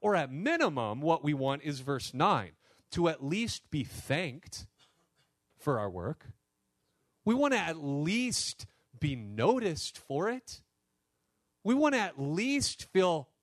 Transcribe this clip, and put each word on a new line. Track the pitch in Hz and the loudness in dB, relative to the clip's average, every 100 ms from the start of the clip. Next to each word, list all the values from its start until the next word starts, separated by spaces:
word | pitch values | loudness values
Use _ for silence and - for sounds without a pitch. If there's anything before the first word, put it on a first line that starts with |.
Or | 208 185 | 2 2
at | 135 | 2
minimum, | 139 247 339 247 135 107 117 | -2 0 2 2 2 -2 0
what | 156 160 | 2 2
we | 147 | 2
want | 139 135 139 | 0 0 -2
is | 151 135 | -4 -6
verse | 131 135 - | -4 -4 -4
nine, | 127 185 147 92 - _ _ _ | 2 4 4 0 -12 _ _ _
to | 165 170 | 0 0
at | 147 | 0
least | 139 196 233 - _ | -2 -2 -2 -6 _
be | 151 | -4
thanked | - - - 147 170 135 - - - _ _ _ _ _ _ _ _ _ | -4 -6 -4 -2 -2 -8 -14 -16 -16 _ _ _ _ _ _ _ _ _
for | 147 117 | -4 -2
our | 101 | -2
work. | 90 98 160 - - _ _ _ _ _ _ _ _ | -6 -8 -8 -14 -20 _ _ _ _ _ _ _ _
We | 208 | 0
want | 254 285 | 4 4
to | 233 | 2
at | 165 160 | 0 -2
least | 143 143 156 226 247 - - - - _ _ - | -2 0 2 2 0 -2 -4 -8 -16 _ _ -4
be | 147 127 | -4 -4
noticed | 104 104 156 254 208 151 - - | -6 2 4 4 0 -4 -8 -12
for | - 139 208 | -6 -4 -2
it. | 254 - - _ _ _ _ _ _ _ _ _ _ | -4 -10 -18 _ _ _ _ _ _ _ _ _ _
We | 202 | 0
want | 269 302 254 | 4 4 2
to | |
at | 190 139 | 0 -2
least | 139 165 254 285 - - - | -2 0 0 0 -2 -6 -2
feel | 190 180 160 - _ | 2 4 2 -4 _